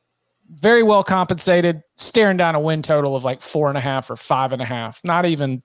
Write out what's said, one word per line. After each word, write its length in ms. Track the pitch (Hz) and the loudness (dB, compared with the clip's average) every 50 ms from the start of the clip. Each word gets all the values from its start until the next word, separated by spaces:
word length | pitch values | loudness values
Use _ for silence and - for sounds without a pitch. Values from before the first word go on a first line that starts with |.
| _ _ _ _ _ _ _ _ _ _ | _ _ _ _ _ _ _ _ _ _
very 320 | 165 147 143 214 233 233 | -10 0 2 4 4 6
well 200 | 226 214 214 196 | 6 4 4 4
compensated, 800 | 190 - 190 185 180 - 185 160 - - 180 175 170 175 165 156 - _ _ | 2 2 0 0 0 -2 -2 -2 0 2 2 4 4 2 0 -2 -8 _ _
staring 400 | - - - - 233 214 202 190 | -6 -6 0 2 2 4 4 4
down 180 | 180 175 170 160 | 2 2 2 0
a 40 | 151 | 0
win 220 | 151 160 160 156 | 0 -2 -2 -2
total 340 | 143 - 156 147 143 143 135 | 0 0 0 2 2 0 -2
of, 80 | 131 123 | -2 -4
like, 160 | 131 131 - | -4 -6 -6
four 300 | - - - 156 151 143 | -8 -6 -4 -2 -2 0
and 80 | 139 143 | -2 -2
a 20 | |
half 300 | 123 143 135 135 - - | -4 -2 -4 -4 -6 -8
or 60 | 127 | -12
five 360 | - - - 147 127 131 131 | -14 -6 -4 -2 -2 0 -2
and 80 | 135 123 | -4 -6
a 60 | 127 | -6
half. 340 | 110 127 120 117 113 117 - | -8 -8 -8 -8 -10 -12 -10
Not 220 | - 175 170 175 180 | -4 -2 0 0 0
even 380 | 175 165 143 143 135 131 131 | 0 -2 -2 -2 -4 -4 -6